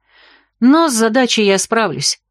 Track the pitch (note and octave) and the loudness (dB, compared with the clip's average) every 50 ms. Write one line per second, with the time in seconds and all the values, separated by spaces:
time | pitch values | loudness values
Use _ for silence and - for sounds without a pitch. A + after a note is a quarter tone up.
0 | _ _ _ _ _ _ _ _ _ _ _ _ A3+ B3+ D4 E4 E4 D#4 A#3+ A3 | _ _ _ _ _ _ _ _ _ _ _ _ 2 2 4 4 2 0 0 -2
1 | A3+ A3+ A3 C4 B3+ A#3 - A3+ G#3 G3 G3 F#3+ - - A3 A#3 A3 F3+ C#3 C#3 | -2 0 0 0 0 0 0 0 2 2 0 0 -2 -4 -4 -2 -2 -4 -4 -6
2 | D3 - - - _ _ | -6 -6 -6 -8 _ _